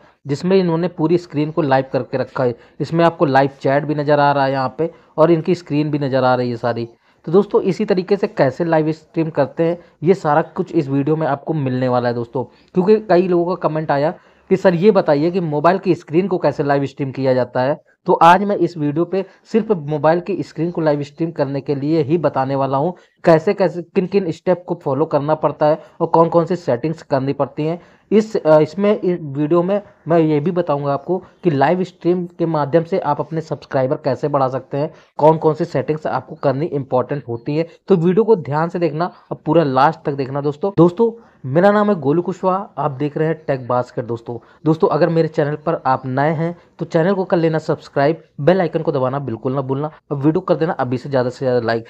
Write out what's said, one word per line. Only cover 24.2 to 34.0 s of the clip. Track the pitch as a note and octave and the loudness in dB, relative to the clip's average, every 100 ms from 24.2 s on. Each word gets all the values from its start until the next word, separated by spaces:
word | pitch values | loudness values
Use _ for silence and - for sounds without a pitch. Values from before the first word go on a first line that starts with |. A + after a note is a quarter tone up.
| F3 | -2
स्टेप | - F3+ F3+ - | -4 -2 -2 -2
को | F3 | -6
फॉलो | D3+ C3 D#3 | -4 -2 0
करना | D3 D3 D3+ | 0 0 0
पड़ता | D3+ C#3+ D3+ | 0 0 0
है | D#3+ - - | 0 -4 -6
और | E3 | 0
कौन | D#3+ E3 | 2 4
कौन | E3+ | 2
सी | E3 F3 | 0 -2
सेटिंग्स | - A#2+ D#3+ E3 | -2 -2 -2 -6
करनी | - C3+ C3+ | -4 -2 0
पड़ती | C#3 E3 - | -2 -4 -4
हैं। | D#3 E3+ - _ - | -6 -6 -10 _ 0
इस, | G#3 A3 F3+ | 2 2 0
अ, | D#3 D#3 | 6 6
इसमें | D3+ - G3+ | 4 0 0
इस | - F#3 F3 | 0 -2 -4
वीडियो | D3 C#3 D3+ F3 | -6 -4 0 2
में | F3+ G3+ - _ D3 | 2 -2 -6 _ 0
मैं | E3+ | 2
ये | D#3 D3+ | 4 2
भी | D#3+ | 0
बताऊंगा | F3+ D#3+ C#3+ C#3+ | -2 -2 -2 -2
आपको | C#3 - F3+ - _ | -4 -4 -6 -6 _
कि | F3+ | -2
लाइव | C#3 C#3+ F3+ | 2 2 2
स्ट्रीम | F3+ - E3+ F3+ F3 | -4 -4 -2 -2 -2
के | - E3 | -4 -2
माध्यम | D#3 C#3 E3 | -2 0 0
से | E3 F#3+ | 0 -4
आप | D3 D3 | -2 -4
अपने | D3 D#3+ | -4 -6
सब्सक्राइबर | - C#3+ - C#3 C3 | -8 -10 -4 -2 0
कैसे | A#2+ | -2